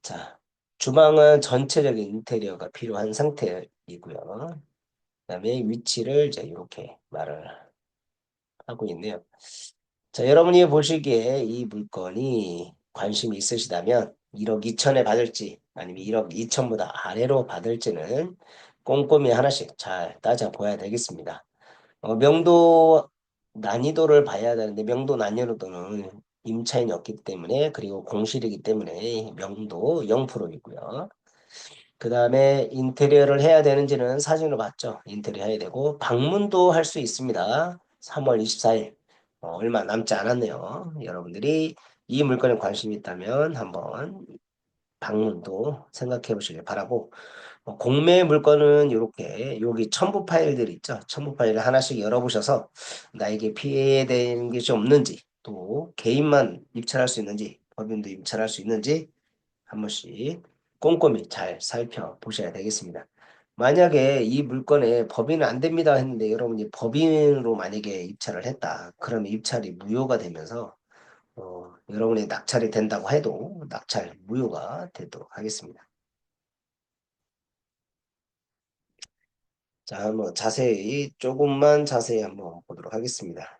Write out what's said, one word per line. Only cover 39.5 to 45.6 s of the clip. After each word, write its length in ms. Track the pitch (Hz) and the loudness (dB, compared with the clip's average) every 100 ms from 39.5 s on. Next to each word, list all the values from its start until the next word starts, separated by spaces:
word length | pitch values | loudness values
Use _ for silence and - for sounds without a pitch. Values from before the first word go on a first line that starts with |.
| 87 | -6
얼마 260 | 113 113 | -2 -2
남지 300 | 92 110 110 | -2 -4 -2
않았네요. 800 | 98 107 123 110 - 90 139 175 156 | -2 0 -2 -2 -6 -12 -12 -12 -12
여러분들이 720 | 113 90 87 98 131 160 160 - _ _ - | -12 -12 -12 -6 -2 0 -2 -8 _ _ -6
이 160 | 127 | 0
물건에 340 | 147 123 127 110 | 2 2 2 2
관심이 380 | 98 98 107 104 | 0 -4 -8 -8
있다면 600 | - 90 98 131 156 139 | -10 -10 -4 -2 -2 -4
한번 680 | 95 87 - 113 151 196 175 - _ _ _ _ _ _ | -8 -10 -10 -10 -12 -14 -20 -20 _ _ _ _ _ _
방문도 840 | - 107 110 87 92 95 | -4 -2 -2 -4 -10 -6